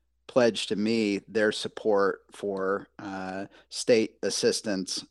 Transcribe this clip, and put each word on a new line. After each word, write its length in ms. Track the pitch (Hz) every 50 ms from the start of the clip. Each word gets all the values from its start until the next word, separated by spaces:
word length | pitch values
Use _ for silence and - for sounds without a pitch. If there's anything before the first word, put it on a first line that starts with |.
| _ _ _ _ _
pledged 420 | - - 131 120 117 101 - - -
to 60 | 110
me 460 | 98 107 110 117 113 110 101 101 90 -
their 240 | - 101 110 107 107
support 720 | 104 - - - - - - 110 104 98 98 95 - - _ _
for, 560 | - - - 101 95 95 95 95 98 98 98 - _
uh, 480 | - 104 101 95 95 95 92 92 95 101 - - - _ _
state 460 | - - - - 123 110 110 - - _ -
assistance, 840 | 98 - - - 117 92 - - 113 98 92 90 - - - - -